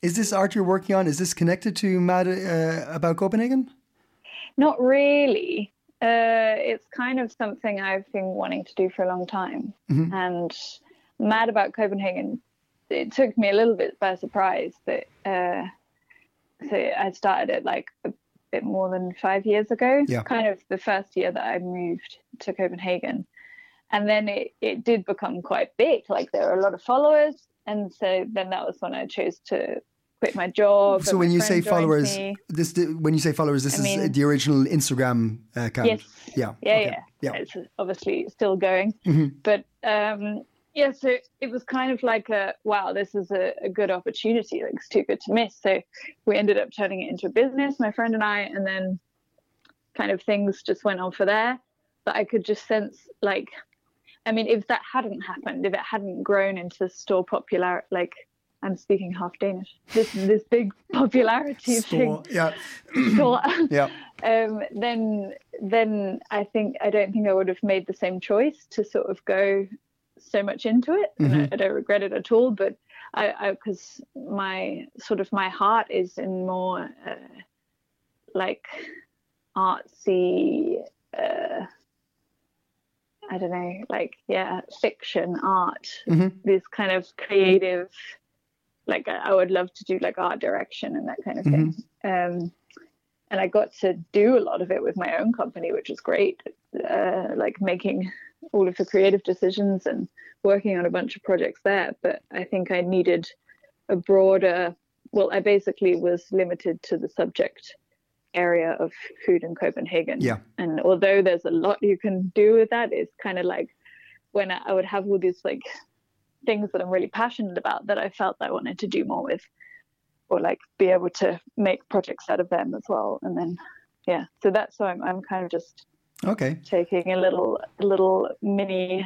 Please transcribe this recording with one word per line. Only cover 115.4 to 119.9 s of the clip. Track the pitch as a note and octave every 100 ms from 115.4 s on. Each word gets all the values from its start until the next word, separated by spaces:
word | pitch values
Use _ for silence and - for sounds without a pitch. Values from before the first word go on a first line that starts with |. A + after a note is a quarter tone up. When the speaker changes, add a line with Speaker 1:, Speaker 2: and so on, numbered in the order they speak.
Speaker 2:
like, | - C4+ - - - _ _ _ _ _
things | - G#3+ G#3
that | F3+
I'm | F3+
really | F#3 F3+
passionate | - A#3 A#3+ G#3 F3
about | - - G#3
that | G3+
I | G3
felt | - F#3+ -
I | -
wanted | - - F#3
to | G#3
do | F#3
more | - -
with, | - - - _ - - _